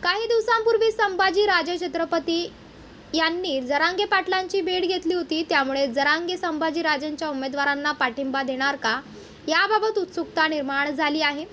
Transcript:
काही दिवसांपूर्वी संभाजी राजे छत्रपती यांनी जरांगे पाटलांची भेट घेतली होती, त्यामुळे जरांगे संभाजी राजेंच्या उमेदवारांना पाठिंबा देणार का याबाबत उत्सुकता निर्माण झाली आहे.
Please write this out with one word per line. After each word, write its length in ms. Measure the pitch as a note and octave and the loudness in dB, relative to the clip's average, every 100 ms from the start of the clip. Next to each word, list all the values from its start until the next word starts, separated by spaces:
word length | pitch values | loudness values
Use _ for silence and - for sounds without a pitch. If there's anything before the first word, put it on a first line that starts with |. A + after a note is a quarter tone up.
काही 240 | F4 G4 A4+ | 0 0 2
दिवसांपूर्वी 640 | A#4 A4 A#4 A4 A4+ A4+ | 2 4 2 4 4 2
संभाजी 540 | A4 G#4 F#4 F#4+ F4+ G#4 | 2 0 2 2 4 4
राजे 320 | F4+ D#4 F4+ | 2 0 -4
छत्रपती 720 | F4+ E4+ E4 E4+ - E4 E4+ - - - - - - | -4 -2 0 0 0 -2 -4 -10 -20 -20 -20 -20 -4
यांनी 460 | D#4 D#4+ E4+ F#4 C4+ | 2 2 2 -2 -2
जरांगे 440 | B3 C#4+ E4 F4+ G4+ | 0 2 2 0 2
पाटलांची 560 | G4 F#4 F#4+ F#4 G4 | 2 2 -2 0 -2
भेट 220 | F4 F#4 | 0 0
घेतली 300 | F4 F4+ E4 | 0 0 0
होती, 300 | F4+ E4 D#4+ E4 | -2 0 -4 2
त्यामुळे 380 | D4+ C4+ C4+ C#4 | 2 2 0 0
जरांगे 500 | A#3+ C#4+ D#4 F4 F4+ | 2 2 2 0 -2
संभाजी 440 | F4+ D#4 D#4+ D#4 | -2 0 -2 0
राजेंच्या 480 | D#4+ D4 D4+ D4 D#4+ | 0 0 -2 -4 -4
उमेदवारांना 640 | C4+ C4+ C#4 C#4+ C#4+ D4 | -4 -4 0 0 0 -2
पाठिंबा 520 | D4 C4+ A#3+ C4+ C4+ | 0 -2 0 -4 -2
देणार 320 | C4+ B3+ C4+ C#4+ | -2 -2 -2 0
का 240 | A3+ A#3+ - - - - - | -2 -2 -6 -18 -20 -12 0
याबाबत 500 | D#4+ G4+ G#4+ G#4+ G#4+ | 2 4 2 2 -2
उत्सुकता 500 | F4+ - E4 - D#4+ | -4 -6 -4 0 0
निर्माण 480 | D4+ C#4 C#4 C#4+ C#4+ | 0 -2 -2 -2 0
झाली 260 | D4+ D4+ | 0 2
आहे. 240 | D4 C#4+ F#4 | 0 -2 -10